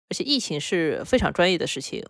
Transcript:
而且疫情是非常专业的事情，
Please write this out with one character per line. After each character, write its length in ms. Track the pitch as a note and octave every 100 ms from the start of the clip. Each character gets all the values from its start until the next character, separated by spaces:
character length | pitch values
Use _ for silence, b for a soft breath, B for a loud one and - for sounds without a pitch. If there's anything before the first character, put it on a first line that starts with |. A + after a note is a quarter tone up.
| -
而 60 | -
且 80 |
疫 160 | - C4+
情 180 | - D3+
是 460 | - F3+ D#3+ B2
非 140 | - B3+
常 140 | D3+
专 180 | C#3+ F3
业 60 | F3
的 100 | E3
事 140 | -
情， 200 | - - -